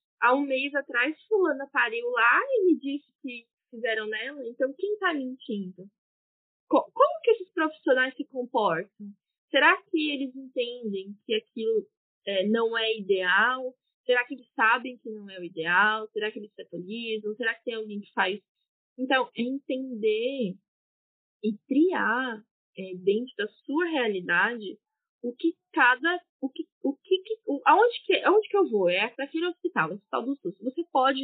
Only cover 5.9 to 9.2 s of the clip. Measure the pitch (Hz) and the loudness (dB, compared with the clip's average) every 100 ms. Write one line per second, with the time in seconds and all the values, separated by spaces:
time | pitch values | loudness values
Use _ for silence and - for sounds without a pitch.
5.9 | _ _ _ _ _ _ _ - - - | _ _ _ _ _ _ _ 0 0 2
6.9 | - 587 679 480 440 370 - 311 311 - | 0 0 0 0 0 0 -4 -4 -2 0
7.9 | 254 262 - 285 269 247 - 202 160 202 | 2 2 -4 -10 -10 -4 0 0 0 -6
8.9 | - 202 208 | -12 -18 -18